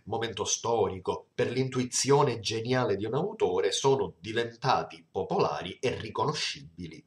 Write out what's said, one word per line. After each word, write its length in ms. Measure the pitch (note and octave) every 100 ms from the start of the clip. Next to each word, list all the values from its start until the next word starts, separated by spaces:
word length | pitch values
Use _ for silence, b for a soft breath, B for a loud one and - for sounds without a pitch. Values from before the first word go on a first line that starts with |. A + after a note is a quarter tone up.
| -
momento 380 | A2 A2+ F#2+
storico, 840 | F#2+ - A2+ A#2 F#2+ F#2 G2 F2+ -
per 160 | - -
l'intuizione 920 | B2 C3 B2+ B2 - C3 C#3 C3 A2
geniale 560 | F#2+ A2+ A#2 B2+ A#2 F#2+
di 80 |
un 100 | A2
autore 560 | C3 G3+ A3+ F#2+ F2+ G2+
sono 440 | - C#3 B2+ F#2 -
diventati 880 | A2 A2 A#2+ - C3 F#2+ - E2 -
popolari 680 | G2+ F#2 F#3+ E2 D2+ F2 -
e 180 | B2 F#2+
riconoscibili 1040 | G#2 G#2+ B2 D3+ - - E2 E2+ E2 D2+